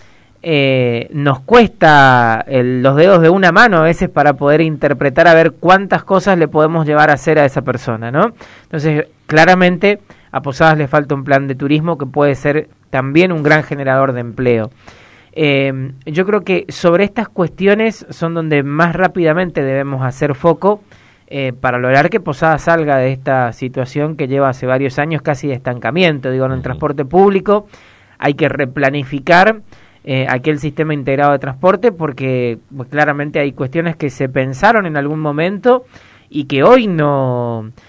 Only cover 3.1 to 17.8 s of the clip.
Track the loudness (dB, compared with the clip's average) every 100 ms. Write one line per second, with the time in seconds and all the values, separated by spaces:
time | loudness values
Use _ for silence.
3.1 | 6 6 4 4 4 4 4 2 0 -2
4.1 | 0 0 2 2 2 0 0 -2 0 -2
5.1 | 4 6 6 4 0 2 2 2 -4 0
6.1 | 0 2 2 2 0 0 0 0 2 2
7.1 | 2 0 2 2 0 -6 -6 -6 -8 -4
8.1 | -2 -2 -4 -20 -20 _ -4 -2 -2 -4
9.1 | _ -2 2 4 4 4 2 0 -2 -6
10.1 | -20 _ -8 -6 0 2 2 0 -2 -2
11.1 | -4 0 0 0 -4 -2 -2 -2 -4 -6
12.1 | -2 0 0 -2 -4 -6 _ _ -6 -2
13.1 | 2 2 0 0 0 0 -6 -2 0 0
14.1 | -2 -8 -4 0 0 -2 -10 -20 -20 -20
15.1 | _ _ -4 0 0 0 -4 -8 -12 -8
16.1 | -4 -2 -2 -2 -4 -4 -4 0 2 0
17.1 | -4 -8 -4 -6 0 0 2